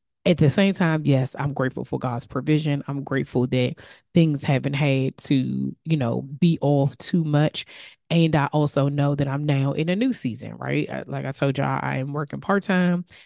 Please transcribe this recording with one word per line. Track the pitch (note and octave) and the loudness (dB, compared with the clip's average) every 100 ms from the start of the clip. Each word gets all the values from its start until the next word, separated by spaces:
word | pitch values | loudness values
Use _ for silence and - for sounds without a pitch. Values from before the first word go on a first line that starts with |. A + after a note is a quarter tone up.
| _ _ - | _ _ 0
At | E3 | 4
the | D#3 | 4
same | E3 G3 | 4 2
time, | F#3+ F3 D#3 D3 | 2 2 2 2
yes, | C3+ C3 - | 2 2 -2
I'm | C#3+ | -4
grateful | C#3 C3 B2+ B2 | -2 -4 -4 -6
for | B2+ | -4
God's | C3 A#2+ - | -4 -4 -6
provision. | C3+ C#3+ D3+ D#3 C#3+ - | -6 0 2 2 -2 -4
I'm | C#3 | -8
grateful | C3+ C3+ - - B2 | -4 -4 -2 0 0
that | B2+ B2 - - - _ | 0 0 -4 -16 -20 _
things | F3 D#3+ C#3+ | 2 4 2
haven't | - C3+ C3 | 0 0 0
had | C#3 D3 C3+ C3 - | 0 2 2 0 -2
to, | - C#3 B2+ C3 C3+ - - | 0 0 0 -2 -4 -6 -2
you | D#3+ | 0
know, | A#2+ A#2+ | 0 -2
be | C3+ C#3+ F3 E3 | -4 0 2 2
off | C#3+ C#3+ C3+ - | 2 2 2 -2
too | - F3+ | -2 0
much. | D#3 D3 D3+ - - - - - - | 2 2 2 -2 -12 -16 -20 -16 -2
And | E3+ E3 D3+ | 2 4 4
I | C#3+ | 2
also | D3+ D3 - C#3 | 2 0 2 0
know | C#3+ C#3+ D3 | 2 0 0
that | C#3+ | -2
I'm | C3+ D3+ | -2 0
now | C#3 C3+ | 0 0
in | C#3 D#3+ | 0 -2
a | F#3 | 0
new | C4 | 0
season, | A#3+ B2+ A2 A2 A2 | -2 -4 -6 -10 -10
right? | C3 C#3+ - | -4 -4 -4
Uh, | C3 - | -6 -8
like | C#3 C3+ | -8 -6
I | |
told | C3+ C#3 C3+ | -2 -2 0
y'all, | C#3 C3+ | -2 -2
I | C3+ C3+ | -2 -4
am | C3+ | -4
working | C#3+ D3 - | -6 -6 -8
part-time | - G3 - F#3 F3+ F3 F3+ - | -2 -2 2 2 2 0 -4 -14